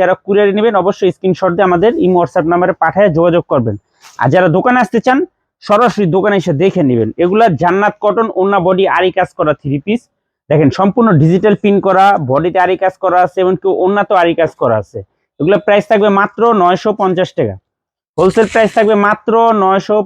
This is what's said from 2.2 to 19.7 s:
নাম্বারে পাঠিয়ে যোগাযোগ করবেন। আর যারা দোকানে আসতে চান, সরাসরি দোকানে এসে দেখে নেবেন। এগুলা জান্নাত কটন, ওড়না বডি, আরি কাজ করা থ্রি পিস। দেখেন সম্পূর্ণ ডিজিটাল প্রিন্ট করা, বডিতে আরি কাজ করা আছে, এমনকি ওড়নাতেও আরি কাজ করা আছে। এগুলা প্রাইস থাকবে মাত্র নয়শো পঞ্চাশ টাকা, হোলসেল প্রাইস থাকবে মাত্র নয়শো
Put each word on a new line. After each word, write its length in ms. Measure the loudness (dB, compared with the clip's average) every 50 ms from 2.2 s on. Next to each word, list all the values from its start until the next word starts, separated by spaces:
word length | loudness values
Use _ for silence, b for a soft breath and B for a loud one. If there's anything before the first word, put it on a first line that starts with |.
| 0 -2 -2 -4 -2 0
নাম্বারে 220 | 0 0 0 -2 -2 -2
পাঠিয়ে 260 | -2 -2 0 2 0 2 2 2
যোগাযোগ 260 | 0 2 0 0 -2 -2
করবেন। 240 | -2 -2 -2 -2 -6 -8 -12 _ b b b b b b
আর 60 | -2 0 2
যারা 140 | 2 2 2 0 0
দোকানে 200 | 0 0 0 0 0
আসতে 160 | 0 -2 -2 0
চান, 120 | 0 0 0 -2 -4 _ _ _ _ _ _ -4
সরাসরি 420 | 0 0 2 2 0 0 0 -2 0 0
দোকানে 200 | 0 0 0 0 0
এসে 120 | -2 -2 -2 0
দেখে 200 | 0 0 0 0 0 0
নেবেন। 200 | 2 0 0 -2 -2 -2 -2
এগুলা 220 | 0 2 2 2 2 0 0
জান্নাত 340 | 0 0 0 0 0 -2 -4 -2 -4
কটন, 240 | -2 -2 -2 -4 -4 -2 -2
ওড়না 200 | -2 0 0 0 0
বডি, 200 | 0 0 0 0 0 0 0
আরি 140 | 0 -2 -2 -2
কাজ 120 | -4 -4 -4 -4
করা 160 | -2 -2 -2 -4
থ্রি 160 | -4 -6 -6 -6 -4
পিস। 160 | -4 -6 -6 -6 _ _ _ _ _ _ _ _ -2
দেখেন 200 | 0 2 2 2 0 0
সম্পূর্ণ 320 | -2 0 0 0 2 2 2 2
ডিজিটাল 340 | 2 2 2 2 2 0 0 0
প্রিন্ট 180 | 0 0 0 0 0 0
করা, 180 | 2 2 4 2 2 0 -2 -2
বডিতে 300 | -2 -2 -2 -2 0 0 0
আরি 100 | 0 0 -2
কাজ 160 | -2 -4 -4 _ -4
করা 160 | 0 0 0 0
আছে, 120 | 0 -2 -2 -2
এমনকি 240 | -2 -2 -2 -2 -4 -2 0
ওড়নাতেও 360 | -2 0 0 -2 -2 0 0 2
আরি 120 | 2 0 0
কাজ 160 | 0 -2 -4 -2 -4
করা 140 | -2 0 0 -2
আছে। 180 | -4 -6 -12 -14 -14 -14 _ _ _ _ _ -4
এগুলা 180 | -2 0 0 0 0
প্রাইস 180 | 0 0 0 0 0
থাকবে 180 | 0 0 2 2 2 0
মাত্র 220 | 0 -2 -2 -2 0 0 2 2
নয়শো 300 | 2 2 0 0 -2 -4 -4 -2
পঞ্চাশ 280 | -2 -2 -2 -2 -4 -4 -4 -4
টাকা, 180 | -4 -4 -6 -10 -16 _ _ _ _ _ _ _ _ _ _ 0
হোলসেল 300 | 0 0 2 2 0 0 0
প্রাইস 180 | 0 0 0 0 0
থাকবে 180 | 0 2 2 0 0
মাত্র 280 | 0 -2 -2 -2 -2 0 2 2 2 2 0 0
নয়শো 320 | 0